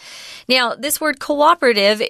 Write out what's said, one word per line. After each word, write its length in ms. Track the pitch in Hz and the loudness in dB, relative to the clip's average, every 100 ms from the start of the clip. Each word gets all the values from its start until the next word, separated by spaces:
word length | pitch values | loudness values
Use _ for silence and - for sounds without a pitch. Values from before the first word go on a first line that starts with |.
| - - - - - | -14 -20 -20 -16 -2
Now, 280 | 254 233 - | 0 0 -4
this 260 | 277 - | -6 -4
word 180 | 311 285 | -4 -4
cooperative 840 | - 294 302 339 254 208 196 214 | -4 2 2 4 2 2 2 0